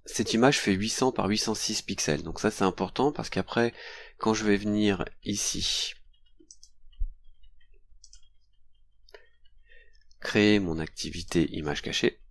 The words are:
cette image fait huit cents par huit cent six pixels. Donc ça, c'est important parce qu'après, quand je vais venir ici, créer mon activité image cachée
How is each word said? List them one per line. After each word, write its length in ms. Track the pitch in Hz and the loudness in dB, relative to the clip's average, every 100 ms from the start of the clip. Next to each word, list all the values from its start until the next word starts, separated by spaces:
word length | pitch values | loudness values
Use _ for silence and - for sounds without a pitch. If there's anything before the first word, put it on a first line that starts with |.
| - | -8
cette 280 | - 110 | -4 0
image 260 | 113 131 151 | 4 4 4
fait 120 | - | 2
huit 180 | 95 110 | 0 0
cents 220 | - 131 | 0 0
par 160 | - 95 | 2 0
huit 100 | 110 | 0
cent 160 | - | 0
six 280 | 107 - 107 | -2 -2 -4
pixels. 400 | - 101 - 73 | -4 -4 -2 -2
Donc 160 | 80 - | -4 -2
ça, 100 | 107 | -2
c'est 140 | - | 2
important 480 | 98 - 95 - 135 | 2 2 -2 0 0
parce 180 | 143 - | 0 -4
qu'après, 440 | - - 120 117 - - - - - | -4 -2 0 0 -2 -14 -16 -18 -4
quand 160 | 110 | 0
je 120 | 110 107 | 2 4
vais 120 | 101 | 2
venir 480 | 104 104 104 95 - - | 2 2 2 2 -2 -8
ici, 680 | - 101 - - - - - - - - - - - - - - - - - - - - - - - - - - - - - - _ - - - - _ - - - _ - - - - - - - - | -6 -4 -2 -2 -2 -2 -4 -8 -18 -20 -20 -20 -20 -20 -20 -20 -20 -6 -6 -6 -18 -20 -20 -20 -20 -20 -20 -20 -20 -20 -20 -20 _ -20 -20 -20 -20 _ -20 -20 -20 _ -20 -20 -20 -20 -20 -20 -20 -12
créer 400 | - 110 104 104 | -2 4 6 6
mon 200 | 90 80 | 2 -2
activité 720 | 78 - 80 85 85 87 76 | -6 -8 -10 -10 -2 2 2
image 320 | 90 76 73 | 0 -4 -4
cachée 380 | - 69 117 - - | -4 -2 0 -2 -8